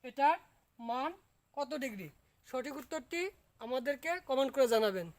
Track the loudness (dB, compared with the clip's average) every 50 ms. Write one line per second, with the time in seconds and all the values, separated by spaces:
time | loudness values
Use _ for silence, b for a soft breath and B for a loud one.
0 | -14 -12 0 4 6 6 4 4 -2 _ _ _ _ _ _ _ -6 -4 -2 -2
1 | -2 -4 -4 -8 _ _ _ _ _ _ _ -6 -4 -4 -4 -4 -4 -6 -6 -8
2 | -10 -12 -14 _ _ _ _ _ _ -8 -6 -6 -6 -6 -8 -10 -8 -6 -8 -8
3 | -6 _ -4 -4 -4 -4 -6 _ _ _ _ _ -8 -4 -4 -2 0 -2 -2 -2
4 | -2 -4 -4 -4 -2 -2 2 2 2 2 4 4 4 6 6 4 4 4 2 0
5 | -6 -8 -12